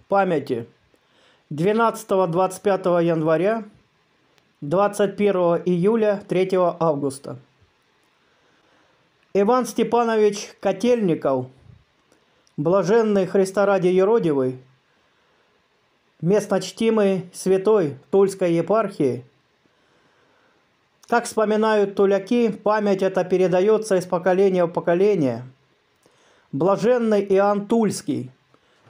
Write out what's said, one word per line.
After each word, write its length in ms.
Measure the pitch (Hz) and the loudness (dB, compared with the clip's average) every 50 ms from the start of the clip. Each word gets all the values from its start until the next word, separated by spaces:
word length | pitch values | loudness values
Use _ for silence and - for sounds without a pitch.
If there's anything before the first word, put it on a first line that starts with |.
| _ _ | _ _
памяти. 580 | 196 196 196 185 175 151 127 - 131 113 117 - _ _ _ _ _ _ _ _ _ _ _ _ _ _ _ _ | 0 0 2 2 0 -2 -2 -4 -6 -6 -6 -12 _ _ _ _ _ _ _ _ _ _ _ _ _ _ _ _
Двенадцатого, 760 | 156 139 165 196 214 226 233 226 220 220 - - 202 190 185 180 | -6 -4 -2 0 0 2 0 0 -2 -4 -6 -2 0 0 0 0
двадцать 340 | 160 170 185 185 185 - | 0 0 0 -2 -2 -4
пятого 360 | _ 208 190 185 190 185 175 175 | _ -2 -2 0 0 0 0 2
января, 680 | 170 170 170 165 156 156 160 160 170 202 220 226 214 - _ _ _ _ _ _ _ _ _ _ _ _ _ _ _ _ _ _ | 2 0 0 0 0 0 0 0 0 -2 -2 -4 -6 -14 _ _ _ _ _ _ _ _ _ _ _ _ _ _ _ _ _ _
двадцать 560 | - 143 143 185 202 202 202 - 208 196 196 | -10 -4 0 0 0 0 0 0 -2 -2 0
первого 400 | - 208 202 190 185 180 170 170 | 0 0 0 2 2 2 2 0
июля, 680 | 165 - 180 180 175 170 202 226 233 214 208 202 196 202 - | 0 0 -2 -2 0 2 0 2 2 0 0 -2 -2 -4 -4
третьего 480 | 175 180 185 185 190 185 180 175 170 175 | -2 -2 0 0 2 0 2 0 0 0
августа. 580 | 165 165 151 143 147 139 131 - _ - 131 127 - _ _ _ _ _ _ _ _ _ _ _ _ _ _ _ _ _ _ _ _ _ _ _ _ _ _ _ _ _ _ _ _ _ _ _ _ _ _ | 0 0 0 0 -2 -6 -6 -8 _ -16 -16 -16 -18 _ _ _ _ _ _ _ _ _ _ _ _ _ _ _ _ _ _ _ _ _ _ _ _ _ _ _ _ _ _ _ _ _ _ _ _ _ _
Иван 340 | 190 202 202 247 254 247 - | 0 2 4 2 2 0 -2
Степанович 840 | - - 226 226 226 240 240 233 226 220 214 208 202 208 - - - _ | -2 -4 -2 0 0 0 0 0 2 2 2 2 0 -2 -12 -14 -18 _
Котельников, 840 | - 202 190 190 - 240 247 240 214 185 160 151 - 151 135 131 127 127 - _ _ - - _ _ _ _ _ _ _ _ _ _ _ _ _ _ _ _ - | -4 -4 -4 -2 0 0 0 2 2 0 0 0 0 -2 -2 -2 -4 -6 -12 _ _ -20 -20 _ _ _ _ _ _ _ _ _ _ _ _ _ _ _ _ -6
блаженный 680 | 151 160 180 202 185 160 208 233 226 220 208 196 185 | -2 0 0 0 2 2 2 2 2 2 2 0 0
Христа 400 | 170 175 202 190 190 190 208 202 | 0 2 0 0 0 0 0 0
ради 220 | 196 202 190 170 185 | 2 2 2 2 2
юродивый, 720 | 185 185 185 202 226 233 185 170 147 139 131 131 131 127 - _ _ _ _ _ _ _ _ _ _ _ _ _ _ _ _ _ _ _ _ _ _ _ _ _ _ _ _ _ _ _ | 2 2 2 2 2 2 2 0 0 0 0 -2 -4 -8 -14 _ _ _ _ _ _ _ _ _ _ _ _ _ _ _ _ _ _ _ _ _ _ _ _ _ _ _ _ _ _ _
местночтимый 1080 | - 165 196 214 202 208 208 190 180 - - - 226 226 226 220 208 196 190 185 180 - | -2 0 0 0 0 0 -2 -4 -4 -6 -8 -2 -2 0 2 2 2 2 0 -2 -4 -8
святой 640 | - - - 190 190 190 190 214 220 214 175 147 131 - - _ | -16 -8 -2 0 0 0 2 2 2 2 2 0 -4 -8 -12 _
Тульской 400 | - 196 202 190 190 - 185 180 | 2 2 2 2 2 -2 -2 0
епархии. 720 | 170 170 165 165 202 220 220 196 202 - 156 131 120 120 127 _ _ _ _ _ _ _ _ _ _ _ _ _ _ _ _ _ _ _ _ _ _ _ _ _ _ _ _ _ _ _ _ _ _ _ _ - | 0 0 0 0 0 0 0 -2 -2 -2 -2 -2 -2 -4 -10 _ _ _ _ _ _ _ _ _ _ _ _ _ _ _ _ _ _ _ _ _ _ _ _ _ _ _ _ _ _ _ _ _ _ _ _ 0
Как 160 | - 240 233 | 0 0 0
вспоминают 720 | - - - 214 208 220 214 214 220 214 214 202 196 202 | 0 -2 -2 0 0 2 2 2 2 2 2 0 0 2
туляки, 540 | - 202 196 196 196 196 - 247 240 240 226 | 2 2 2 2 0 0 0 0 0 2 0
память 520 | 196 - - 208 214 220 208 208 196 190 | -2 -2 -2 -2 0 0 0 0 0 0
эта 220 | 190 190 190 190 175 | 0 -2 0 -2 -2
передаётся 720 | 175 196 180 185 180 170 180 185 208 220 208 214 - 202 | 0 0 0 2 2 2 2 2 2 2 0 0 0 -2
из 100 | 185 170 | -2 0
поколения 600 | 175 185 175 170 190 185 185 196 196 180 180 175 | -2 -4 -2 0 0 2 2 2 2 2 2 0
в 40 | 170 | 0
поколение. 760 | 175 170 160 - 170 175 190 208 208 180 151 131 117 113 123 127 - _ _ _ _ _ _ _ _ _ _ _ _ _ _ _ _ _ _ _ | -2 -4 -2 0 0 2 2 2 2 2 0 -2 -2 -4 -10 -16 -20 _ _ _ _ _ _ _ _ _ _ _ _ _ _ _ _ _ _ _
Блаженный 720 | - 139 151 185 196 170 156 226 254 247 233 220 214 208 196 | -6 -2 0 0 0 0 2 0 0 2 0 0 0 0 0
Иоанн 440 | 202 196 190 196 202 208 202 202 202 | 0 2 2 2 2 0 -2 -2 -2
Тульский 640 | 233 233 226 196 - - - - 139 123 127 127 - _ _ _ _ _ _ _ _ _ _ _ | 0 0 0 0 -2 -4 -8 -8 -8 -6 -8 -12 -16 _ _ _ _ _ _ _ _ _ _ _